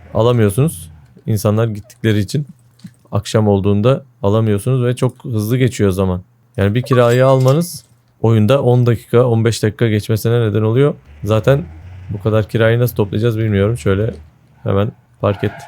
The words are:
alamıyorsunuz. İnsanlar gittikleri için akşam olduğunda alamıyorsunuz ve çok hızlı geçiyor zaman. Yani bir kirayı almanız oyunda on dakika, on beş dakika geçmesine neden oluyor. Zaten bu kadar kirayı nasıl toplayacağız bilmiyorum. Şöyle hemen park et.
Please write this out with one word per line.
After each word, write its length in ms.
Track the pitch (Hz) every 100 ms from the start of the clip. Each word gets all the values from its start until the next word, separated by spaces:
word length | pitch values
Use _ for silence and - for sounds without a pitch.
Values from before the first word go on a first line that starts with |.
| -
alamıyorsunuz. 760 | - 113 120 104 101 151 - - - - - -
İnsanlar 400 | 107 107 107 117
gittikleri 520 | 104 - - 113 104
için 280 | 95 - 143 - _ _ - - _
akşam 360 | 104 - 113 107
olduğunda 560 | 101 98 101 110 135 - _
alamıyorsunuz 600 | 101 107 113 101 127 131
ve 120 | 120 123
çok 280 | 127 -
hızlı 320 | 143 110 104 127
geçiyor 340 | 127 - 101
zaman. 320 | 92 95 90 - _ _ -
Yani 180 | 101
bir 80 | 110
kirayı 440 | 123 123 120 123 131
almanız 580 | 135 127 143 175 - - _ _ _
oyunda 420 | 113 113 107 135
on 240 | 123 123 120
dakika, 400 | 113 - 120 127
on 180 | 113
beş 180 | 113 110
dakika 260 | 110 - 117
geçmesine 520 | 107 - 110 113 120
neden 220 | 110 107
oluyor. 320 | 110 117 143 180 - -
Zaten 400 | 101 110 - 139 - - - - -
bu 120 | 107
kadar 260 | 113 107 104
kirayı 300 | 113 113 117
nasıl 180 | 123 -
toplayacağız 420 | 101 107 117 110
bilmiyorum. 400 | 113 101 101 120
Şöyle 360 | 104 95 110 - - _ _ _
hemen 300 | 117 98 107 - _ _
park 200 | 104 98
et. 80 | 104 -